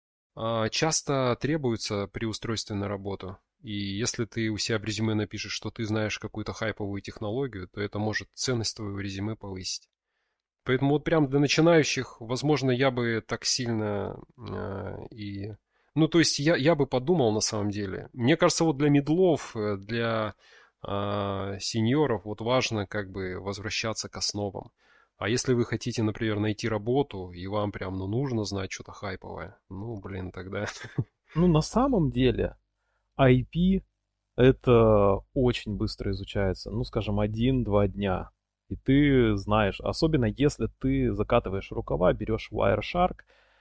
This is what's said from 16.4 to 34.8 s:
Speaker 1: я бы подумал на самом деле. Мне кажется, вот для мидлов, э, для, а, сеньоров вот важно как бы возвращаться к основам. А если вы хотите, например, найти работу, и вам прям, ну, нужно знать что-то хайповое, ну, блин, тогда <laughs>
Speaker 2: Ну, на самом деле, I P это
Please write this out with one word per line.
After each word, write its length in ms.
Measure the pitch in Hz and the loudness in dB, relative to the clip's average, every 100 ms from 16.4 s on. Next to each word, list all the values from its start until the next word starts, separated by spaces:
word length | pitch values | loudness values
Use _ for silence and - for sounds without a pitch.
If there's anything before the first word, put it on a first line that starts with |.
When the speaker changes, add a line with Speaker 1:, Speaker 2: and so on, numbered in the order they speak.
| 143 175 | 2 4
Speaker 1:
я 180 | 139 160 | 4 2
бы 120 | 135 | 2
подумал 440 | 127 131 175 117 | 0 2 4 4
на 80 | 107 | 2
самом 300 | - 110 104 | 0 -2 -2
деле. 380 | 101 98 95 - | -4 -6 -8 -10
Мне 240 | 131 120 165 | 0 2 4
кажется, 280 | 175 - 165 | 4 4 0
вот 120 | 135 | 2
для 120 | 147 | 4
мидлов, 640 | 143 139 165 185 139 - 117 | 4 4 4 4 2 -2 -4
э, 220 | 104 98 | -2 -4
для, 580 | 101 117 117 113 107 - _ - _ _ | -4 -4 -2 -2 -4 -6 _ -20 _ _
а, 760 | - 101 101 101 101 98 98 98 | -6 -4 -2 -2 -2 -4 -6 -6
сеньоров 640 | - 113 110 143 143 107 107 | -4 0 2 2 2 0 -4
вот 160 | 104 | -6
важно 460 | 113 127 117 110 98 | 0 0 0 -2 -4
как 240 | 107 95 | -6 -6
бы 280 | 98 92 90 | -8 -8 -6
возвращаться 720 | 92 101 98 - 113 107 - | -8 -8 -6 -4 -4 -6 -8
к 80 | 95 | -6
основам. 540 | - 104 101 98 - _ _ _ _ - | -6 -4 -6 -8 -14 _ _ _ _ -6
А 120 | 101 | -2
если 240 | 120 - 120 | -2 0 0
вы 100 | 117 | 0
хотите, 380 | 117 120 117 | -4 -4 -2
например, 360 | 110 - 113 104 | -2 0 -2 0
найти 300 | 107 104 117 | -2 -2 -2
работу, 640 | 107 104 131 139 98 90 | -2 0 0 0 -6 -12
и 160 | 87 95 | -10 -6
вам 240 | 104 104 | -2 -2
прям, 260 | - 95 95 | -4 -6 -6
ну, 100 | 95 | -2
нужно 360 | 113 139 117 101 | -2 -2 -2 -2
знать 260 | 98 95 | -4 -6
что-то 200 | - - | -10 -14
хайповое, 640 | - 101 101 92 90 98 - - | -12 -10 -10 -12 -12 -12 -16 -14
ну, 300 | 95 113 110 | -12 -10 -10
блин, 300 | 95 95 92 | -10 -10 -10
тогда 340 | 92 92 98 104 | -10 -8 -6 -6
<laughs> 440 | - 117 - - _ _ 160 | -10 -8 -4 -4 _ _ 2
Speaker 2:
Ну, 120 | 180 | 4
на 140 | 156 | 4
самом 500 | 156 208 277 233 143 | 2 2 2 2 2
деле, 440 | 123 127 104 95 - _ _ _ _ _ - | 4 2 4 -2 -6 _ _ _ _ _ 4
I 260 | 135 127 120 | 6 6 4
P 380 | 160 185 190 - _ _ _ _ - | 2 4 2 -2 _ _ _ _ 6
это 840 | 127 131 - 120 | 6 6 6 8